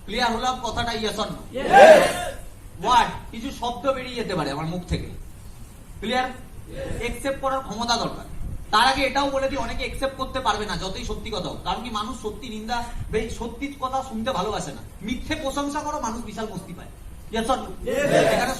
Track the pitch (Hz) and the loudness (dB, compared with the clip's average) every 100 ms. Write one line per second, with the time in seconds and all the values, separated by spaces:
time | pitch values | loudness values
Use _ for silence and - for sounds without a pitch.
0 | - 226 240 220 254 254 233 220 233 220 | -6 -2 0 0 -2 -2 -4 -4 -4 -2
1 | 214 196 208 - - 247 - - - - | -4 -2 -6 -6 -10 -6 8 12 12 12
2 | - - - - - - - - 208 247 | 10 0 -6 -8 -12 -14 -16 -4 4 6
3 | 208 - - 226 262 - 240 240 277 262 | 4 -2 -10 -8 -8 -4 -6 -2 -2 -2
4 | 254 240 196 180 139 143 160 180 175 160 | -4 -6 -4 -2 -2 -4 -4 -6 -4 -6
5 | - - - - - - - - - - | -4 -10 -12 -14 -16 -16 -16 -16 -16 -8
6 | 214 254 254 - - - - - 269 - | -2 0 -2 -6 -14 -14 -12 -8 -6 -4
7 | 240 240 277 269 269 269 269 214 240 226 | -4 -2 -4 -2 -2 -2 -4 -6 0 0
8 | 180 - - - - - - 214 254 277 | 0 -6 -10 -8 -6 -6 0 4 4 4
9 | 269 277 277 269 269 262 226 226 240 - | 0 2 0 0 0 -2 -4 -4 -4 -2
10 | 269 269 262 269 220 208 208 175 190 220 | -4 -4 -6 -2 0 0 -2 -4 -4 -6
11 | 220 214 220 214 143 - 180 214 240 214 | -6 -6 -6 -6 -6 -6 -4 -4 -2 -4
12 | 240 254 208 - 254 214 220 240 240 - | -4 -6 -8 -8 -10 -8 -4 -4 -4 -6
13 | - 214 233 - 233 220 285 - 254 269 | -2 -2 -2 -6 -8 -6 -8 -6 -2 -2
14 | 254 220 220 - 214 196 170 - - - | -4 -4 -2 -2 -2 -4 -6 -10 -14 -12
15 | 214 254 - 302 269 277 285 294 294 302 | -6 -6 -4 -4 -2 -2 -2 -4 -4 -4
16 | 240 226 214 220 214 180 - 175 - - | -4 -6 -8 -8 -8 -8 -12 -14 -14 -14
17 | - - - 220 220 254 - - 240 269 | -14 -14 -4 -2 2 0 -2 -8 -4 0
18 | 294 - - - - | 4 6 6 4 0